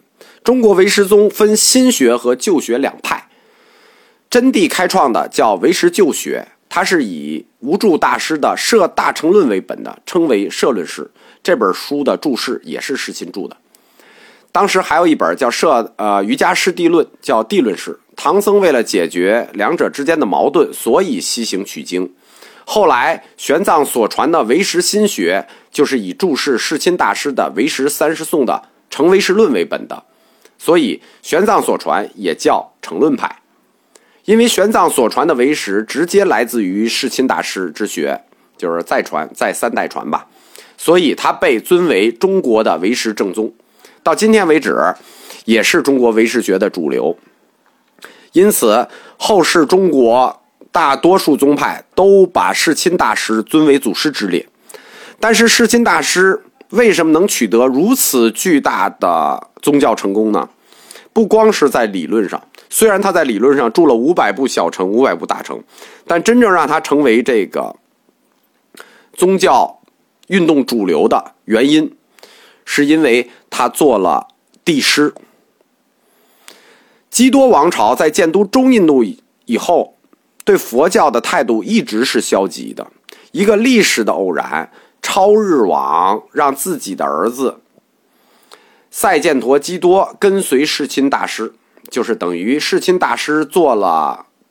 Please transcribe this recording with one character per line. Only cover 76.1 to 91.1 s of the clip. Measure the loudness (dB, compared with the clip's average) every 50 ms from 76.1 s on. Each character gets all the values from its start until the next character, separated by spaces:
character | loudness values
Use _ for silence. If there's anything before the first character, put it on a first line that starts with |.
| _ _ _ _ _ _ _ -20 -20 -20 _ _ _ _ _ _ _ _ _ _
基 | -2 0 2 4
多 | 4 4 4 4
王 | 4 4 4 2
朝 | 2 0 0 0 2
在 | 2 0 0
建 | 2 2 0 2
都 | 2 0 0
中 | 2 2 2 4 4 4
印 | 4 4
度 | 4 4 2 2
以 | 0 -2 -8 _ _ _ _ _ -4 -4 -4
后， | 0 0 0 0 0 -2 _ _ _ _ _ _ _ _ _ -6 0
对 | 2 2
佛 | 2 0 -2 0 0 2 2
教 | 2 2 2 2
的 | 2 0
态 | -2 -2 -2 -2 0
度 | 0 0 -2 -2
一 | -2 -2 -2 -2
直 | -2 -4 -4 -2
是 | -2 -2 -4
消 | -2 0 0 0 0
极 | -2 -4 -8 -14 -14 -14
的。 | -14 -16 -18 -20 _ _ -20 -20 -20 -20 _ -6
一 | -2 2
个 | 2 2
历 | 2 2 2 2 2 2
史 | 2 0 -2 -2
的 | -2 -2
偶 | -2 -2 -2 -2
然， | -4 -4 -4 -6 -8 -8 -10 _ -20 _ _ _ _ -10
超 | -4 0 2 4 4 4
日 | 4 4 2 2 2 2
王 | 2 0 0 0 0 0 0 2 0 0 -2 -6 -6
让 | -4 -2 0 0 -2
自 | -2 -6 -6 -6 -8
己 | -8 -10 -8
的 | -6 -4
儿 | -4 -2 -2 -2 -2
子 | -2 -4 -4 -6 -6 -8 _ _ _ _ _ _ _ _ _ _ _ _ _ _ _ _ _ _ -20 -20 _ _ _ _ _ _ -8
赛 | -4 0 0 0 2
犍 | 2 0 0 0
陀 | 0 2 0 0
基 | 0 -2 -6
多 | -2 2 2 4 4 2 0 -2 -2
跟 | 0 0 0 0
随 | 0 0 0 0 0
世 | 0 -2 -4 -6
亲 | -4 -2 -2 0 0